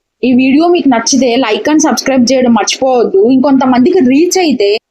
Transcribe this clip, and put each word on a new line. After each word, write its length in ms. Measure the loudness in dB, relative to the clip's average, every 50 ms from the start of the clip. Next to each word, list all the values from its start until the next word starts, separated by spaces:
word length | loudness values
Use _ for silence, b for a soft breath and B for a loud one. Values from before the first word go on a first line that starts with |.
| _ _ _ _ -2
ఈ 80 | 0 0
వీడియో 360 | 0 0 2 2 2 2 2
మీకు 200 | 0 0 0 0
నచ్చితే 480 | 0 0 -2 -2 -2 0 0 0 0
like 340 | -2 -2 -2 -2 -4 -2 0 0
and 160 | 0 0 0
subscribe 440 | -2 -4 -4 -2 0 0 0 0 0
చేయడం 220 | 0 0 2 0
మర్చిపోవద్దు. 760 | 0 0 -2 -4 -4 -2 0 0 0 0 0 0 0 2 2
ఇంకొంతమందికి 680 | 2 0 0 0 0 0 0 0 0 2 2 2 2 2
రీచ్ 400 | 2 2 2 2 0 0 0 -2
అయితే 400 | -2 -2 -2 0 0 -2 -2 -4 _ _